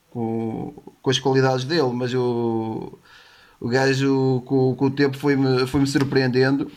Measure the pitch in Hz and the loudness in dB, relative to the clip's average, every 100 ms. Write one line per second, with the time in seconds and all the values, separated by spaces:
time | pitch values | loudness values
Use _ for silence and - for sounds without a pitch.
0 | _ 120 113 113 113 113 - - - - | _ -8 -4 -4 -4 -6 -10 -14 -20 -6
1 | 135 131 139 135 131 131 127 170 131 123 | -2 0 2 2 2 0 -2 0 0 -2
2 | 123 127 123 120 117 113 110 110 - - | -2 0 0 0 -2 -2 -4 -8 -10 -16
3 | _ - - - - _ 117 131 135 135 | _ -20 -20 -20 -20 _ -2 0 2 2
4 | 139 135 131 127 123 135 131 127 139 135 | 0 2 2 0 0 0 2 2 0 2
5 | 139 135 143 139 135 127 131 143 139 143 | 0 0 0 2 2 2 0 0 0 0
6 | 135 131 131 123 131 139 139 | 0 2 2 4 2 2 -2